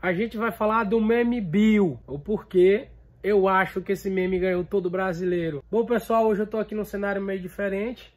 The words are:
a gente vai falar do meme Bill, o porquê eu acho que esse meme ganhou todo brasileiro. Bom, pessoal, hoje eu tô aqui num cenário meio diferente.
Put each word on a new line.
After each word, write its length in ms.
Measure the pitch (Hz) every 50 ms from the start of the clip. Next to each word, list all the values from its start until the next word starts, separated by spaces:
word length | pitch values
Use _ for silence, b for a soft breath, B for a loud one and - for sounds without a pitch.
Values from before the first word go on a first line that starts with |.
a 100 | - 185
gente 240 | 180 170 226 226 -
vai 160 | 214 220 226
falar 320 | - - 214 214 220 226 233
do 160 | 196 220 226
meme 400 | 214 214 233 240 240 240 240 247
Bill, 580 | 208 170 151 202 214 220 214 214 196 175 127 117 -
o 140 | - 135 143
porquê 720 | 143 - 214 196 - - - 185 180 190 196 220 285 - - - - - - - -
eu 240 | 190 214 202 185
acho 320 | 196 190 185 190 185 - 196
que 140 | 180 - 196
esse 160 | 185 - 202
meme 280 | 190 185 185 185 190
ganhou 240 | 180 180 185 185 180 175
todo 240 | 175 - 202 180 180
brasileiro. 760 | 175 185 190 190 175 165 185 180 175 175 165 160 151 139 - -
Bom, 140 | - 220 233
pessoal, 420 | 233 240 214 - - 226 226 226
hoje 140 | 220 214 190
eu 60 | 214
tô 100 | 202 220
aqui 180 | 220 208 208 220
num 80 | 214 202
cenário 380 | 208 - 196 202 202 196 196
meio 180 | 196 196 196 190
diferente. 760 | 180 180 - - 202 196 196 196 208 233 247 - - - _